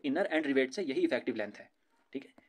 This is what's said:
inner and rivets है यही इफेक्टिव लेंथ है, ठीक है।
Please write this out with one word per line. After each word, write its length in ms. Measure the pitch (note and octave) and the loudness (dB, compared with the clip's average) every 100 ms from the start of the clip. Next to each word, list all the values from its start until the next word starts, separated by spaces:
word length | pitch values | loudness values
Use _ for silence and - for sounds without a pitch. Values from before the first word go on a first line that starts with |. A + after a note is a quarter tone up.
| C#3+ | 0
inner 180 | D3 - | 0 0
and 180 | D#3+ C#3+ | 0 2
rivets 320 | C3+ C3 E3 | 2 2 0
है 60 | E3+ | -4
यही 160 | C3 | 0
इफेक्टिव 340 | A2 B2 - B2 | 2 2 0 -4
लेंथ 240 | G#2 - | -4 -8
है, 100 | - _ _ _ _ | -18 _ _ _ _
ठीक 120 | C#3 - | -12 -12
है। 220 | - | -20